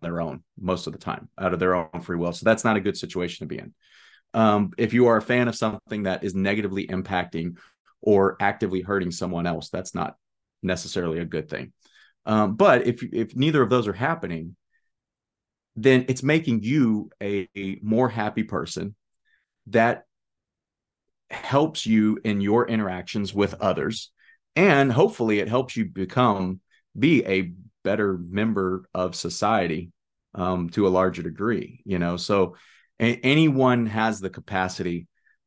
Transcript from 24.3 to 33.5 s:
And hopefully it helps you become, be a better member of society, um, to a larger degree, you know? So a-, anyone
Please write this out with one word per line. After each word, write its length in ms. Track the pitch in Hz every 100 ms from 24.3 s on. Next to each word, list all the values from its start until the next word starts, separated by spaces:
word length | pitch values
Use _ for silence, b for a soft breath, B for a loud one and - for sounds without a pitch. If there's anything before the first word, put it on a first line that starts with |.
| b _ 151
And 340 | 190 139 139
hopefully 480 | 120 214 - 113 104
it 100 | 101
helps 260 | 123 127 120
you 100 | 98
become, 760 | 92 92 127 123 98 92 92 _ _ _ -
be 280 | 131 135 98
a 260 | 95 87 92 - _
better 340 | 98 107 104 90
member 680 | 85 98 110 98 95 92 -
of 220 | 90 92 87
society, 760 | 85 - 104 110 87 80 87 _ _ _ _
um, 360 | - 90 90 85
to 180 | 104 95
a 20 |
larger 320 | 92 95 87
degree, 600 | 82 76 107 107 - - -
you 140 | 92
know? 160 | 87 87
So 400 | - 101 90 B B B B -
a-, 200 | 117 117
anyone 640 | 131 151 160